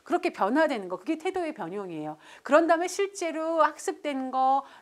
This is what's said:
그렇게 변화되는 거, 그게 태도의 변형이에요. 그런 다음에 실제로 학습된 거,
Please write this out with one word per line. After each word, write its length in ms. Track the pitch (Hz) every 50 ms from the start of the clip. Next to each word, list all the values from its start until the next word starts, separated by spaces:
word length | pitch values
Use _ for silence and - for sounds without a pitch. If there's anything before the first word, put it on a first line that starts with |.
| _
그렇게 300 | - 285 349 - 339 -
변화되는 560 | - 202 190 247 302 320 302 285 226 196 180
거, 80 | 185 175
그게 200 | - 247 320 320
태도의 360 | 311 381 381 381 349 311 302
변형이에요. 640 | - 190 160 180 208 202 180 170 156 151 151 151 - - - - - -
그런 240 | - 269 311 330
다음에 220 | 320 339 320 349 359
실제로 720 | - - 403 392 - - 359 330 302 320 320 320 330 330 302
학습된 720 | 302 302 - - - 330 311 - 294 277 262 262 262 262
거, 320 | 262 262 262 269 269 262 - - -